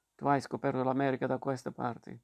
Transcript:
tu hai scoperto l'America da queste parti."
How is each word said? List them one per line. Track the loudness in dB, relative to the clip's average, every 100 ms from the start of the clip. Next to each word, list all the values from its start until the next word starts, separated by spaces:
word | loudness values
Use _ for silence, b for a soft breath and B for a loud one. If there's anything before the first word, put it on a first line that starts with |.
| _
tu | -2 2
hai | 2
scoperto | 2 -2 0 2
l'America | 2 2 2 2 0
da | 0
queste | -2 -4 -4
parti." | -4 -4 -6 -12 -16